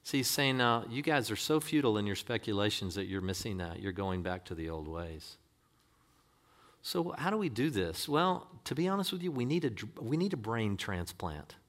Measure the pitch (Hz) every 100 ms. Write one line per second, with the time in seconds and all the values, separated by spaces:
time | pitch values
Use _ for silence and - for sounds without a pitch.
0 | - 139 123 - 139 131 120 117 113 120
1 | 147 147 110 104 - 156 151 147 131 107
2 | 104 95 - 117 - 101 104 - 98 92
3 | 95 95 92 95 120 95 85 85 101 92
4 | 98 92 87 90 - 82 80 80 78 82
5 | 85 78 - - _ _ _ _ _ _
6 | _ _ _ _ _ _ - _ - 175
7 | 170 - 165 214 180 110 147 113 85 82
8 | - 147 185 180 - - - 135 180 196
9 | 185 185 175 135 123 170 151 101 110 -
10 | 113 156 196 156 107 113 107 95 - 92
11 | 85 - 87 76 - -